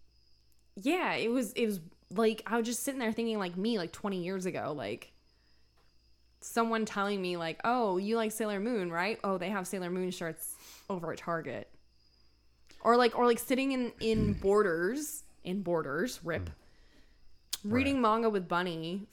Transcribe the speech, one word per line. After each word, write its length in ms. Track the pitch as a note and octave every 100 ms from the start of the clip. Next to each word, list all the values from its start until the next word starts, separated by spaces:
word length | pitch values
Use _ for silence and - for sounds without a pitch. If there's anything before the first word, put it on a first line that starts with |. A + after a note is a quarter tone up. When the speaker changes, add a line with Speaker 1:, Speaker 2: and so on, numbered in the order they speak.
| - _ _ - _ - _ -
Speaker 1:
yeah, 380 | G3+ F4+ C4+ D#3
it 160 | G3+
was, 220 | B3 A3
it 120 | - A3+
was, 140 | G3 D#3+ - _
like, 320 | F#3 A3+ A3 -
I 120 | A#3
was 80 | A3+
just 160 | A#3
sitting 160 | - C4+
there 120 | A3+
thinking, 280 | A3 A#3 A3
like, 180 | F#3 F3
me, 200 | G#3 A3+
like, 120 | E3+
twenty 320 | - G#3 F#3+
years 220 | F3 F#3+ F3+
ago, 280 | D3 A2 D3
like, 340 | G#2 A2+ - _ _ _ _ _ _ _ _ _ _ - _ _
someone 440 | - - A#3 A3+ G#3+
telling 360 | G#3 G3+ G3+
me, 160 | F3+ F3
like, 220 | E3 D#3
"Oh, 340 | A3+ B3 A3 F3+
you 180 | G3+ A3+
like 160 | A3
Sailor 280 | A3 A3 G3+
Moon, 320 | G#3+ A#3+ F3+
right? 280 | E3 F#3 G#3+
Oh, 140 | G3+ F#3+
they 120 | F3+
have 180 | G#3 F3+
Sailor 220 | - F3
Moon 220 | F#3 F#3
shirts 420 | F3+ E3+ D#3+ - - - - -
over 220 | F#3+ E3
at 60 | C3+
Target." 520 | - E3 C#3+ A2+ - - - _ _ _ - _ _ _ - -
Or, 160 | A3 A#3+
like, 200 | A#3+ A#3
or, 80 | A#3+
like, 140 | A#3
sitting 320 | - B3+ C4+
in, 200 | C4 A#3+ -
in 340 | A3 A3 G#3+
Speaker 2:
<clears throat> 80 | G3+
Speaker 1:
Borders, 840 | G3 G#3 G#3 E3 F3+ C4 D4+ - - -
in 180 | F3+ F#3+
Borders, 560 | F3 E3+ D3 C#3 B3 -
rip, 260 | E3 D#3+ F2 D2 - - - - - _ - - _ - G#3
Speaker 2:
Mm. 60 |
Speaker 1:
reading 240 | A#3 C4+ C#4
Speaker 2:
Right. 60 |
Speaker 1:
manga 280 | A#3 A3 A3+
with 180 | G3+ F3
Bunny 600 | F3 F3+ E3 D#3+ F#3+ G3+